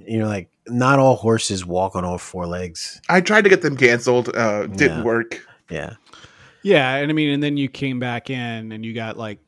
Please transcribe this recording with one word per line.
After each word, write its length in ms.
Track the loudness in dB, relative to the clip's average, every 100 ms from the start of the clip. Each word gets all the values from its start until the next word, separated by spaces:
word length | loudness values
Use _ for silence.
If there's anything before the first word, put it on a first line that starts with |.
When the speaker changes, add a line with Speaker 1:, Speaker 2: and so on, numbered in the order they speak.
| -6
Speaker 1:
You're 180 | -2 -2
like, 220 | -4 -8 _ -6
"Not 300 | 0 4 6
all 180 | 6 4
horses 480 | 2 0 0 -6
walk 320 | -4 -2 -2 -2
on 80 | -4
all 120 | -6
four 300 | -8 -10 -8
legs." 540 | -6 -8 -10 -14 -10 0
Speaker 2:
I 140 | 2
tried 220 | 4 4
to 60 | 6
get 100 | 4
them 160 | 2 4
canceled. 580 | 4 4 2 2 0 0
Uh, 300 | 0 0 -2
didn't 340 | 2 2 2
Speaker 1:
Yeah. 40 |
Speaker 2:
work. 420 | 0 0 -2 -10 -18 _ -12
Speaker 1:
Yeah. 240 | -10 -10 -14 _ -20 -20 _ -20 _
Speaker 3:
Yeah, 320 | 2 4 4 0
and 160 | 0
I 20 |
mean, 160 | 0 0
and 140 | 0
then 120 | 0 -2
you 100 | -4
came 300 | -4 -6 -4
back 300 | -4 -6 -6
in, 400 | -8 -6 -8 -10
and 120 | -10 -10
you 80 |
got, 220 | -8 -8 -8
like, 220 | -10 -12